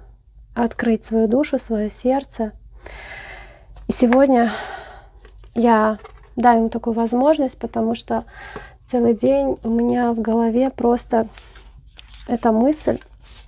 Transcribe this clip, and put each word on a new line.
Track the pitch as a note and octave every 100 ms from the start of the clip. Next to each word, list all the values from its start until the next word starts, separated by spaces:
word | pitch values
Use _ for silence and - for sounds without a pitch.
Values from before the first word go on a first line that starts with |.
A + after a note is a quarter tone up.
| - - _ - -
открыть | - A#3 - A#3 A3 -
свою | A3+ A3
душу, | B3 D4+ C4
свое | - A3 G#3+
сердце. | - B3 C4+ C4+ - G#3+ - - - - - - - - - - - - - -
И |
сегодня | - A#3+ B3+ C#4 B3+ A#3 - - - - - - - - - - A#3
я | A#3 A3 G#3+ G#3+ - - - -
дам | A#3+ A3+
ему | A3+
такую | A#3 A#3
возможность, | A3 A3+ A#3+ C#4+ D4+ C4 -
потому | A#3 A#3 A3+ A3+
что | - A3+ A#3 - - - - - -
целый | B3 A#3 A3
день | B3+ C#4 C#4 -
у | A3+
меня | A#3 A#3+ A#3+ A#3+
в | A3+
голове | A3 A3+ A#3 A3+ C4
просто | - A#3+ A#3+ - A3+ A3 - - - - - - - - - -
эта | A#3 A#3+
мысль | A3 C4 D4+ - - - - - -